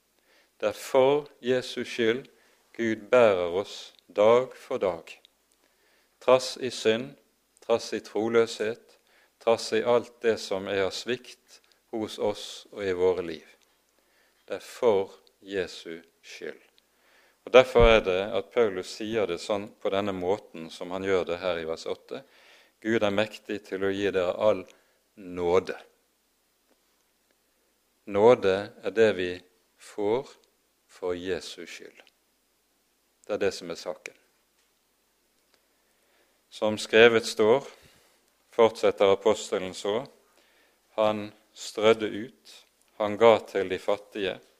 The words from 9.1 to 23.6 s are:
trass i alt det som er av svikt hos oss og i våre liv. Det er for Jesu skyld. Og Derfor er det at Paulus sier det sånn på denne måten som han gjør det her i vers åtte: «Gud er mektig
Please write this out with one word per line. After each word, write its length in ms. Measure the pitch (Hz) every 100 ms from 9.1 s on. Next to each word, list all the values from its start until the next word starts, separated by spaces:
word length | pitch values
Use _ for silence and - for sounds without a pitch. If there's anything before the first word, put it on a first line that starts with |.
| _ _ _
trass 320 | 117 110 -
i 80 | 113
alt 320 | 120 120 - -
det 160 | 117 104
som 260 | - 98 98
er 160 | 98
av 80 | 92
svikt 680 | - 113 123 - - _ - _ _ _ 113
hos 220 | 104 -
oss 460 | 107 101 - - -
og 100 | 107
i 80 | 98
våre 320 | 90 92 90
liv. 240 | 85 78 - _ _ _ _ _ _ _ _ _
Det 160 | - 95
er 80 | -
for 480 | - 120 98 95 - _ _
Jesu 640 | 98 98 85 - 87 82 - _
skyld. 400 | - - 80 65 _ _ _ _ _ _ _ _ 98
Og 60 |
Derfor 340 | 120 127 120 117
er 140 | 110
det 200 | 92 90 104
at 140 | 101 -
Paulus 380 | 123 110 92 90
sier 360 | - 107 113 90
det 80 | 85
sånn 300 | - 101 107 -
på 120 | 104
denne 160 | 95 101
måten 540 | 92 90 104 - 85 80
som 200 | - 90
han 140 | 95 98
gjør 220 | 92 78
det 80 | 87
her 220 | 92 85
i 60 | 80
vers 180 | 82 101
åtte: 380 | 92 - 127 - _ - - _ _
«Gud 200 | 110 113
er 120 | 104
mektig 460 | 98 110 - - 101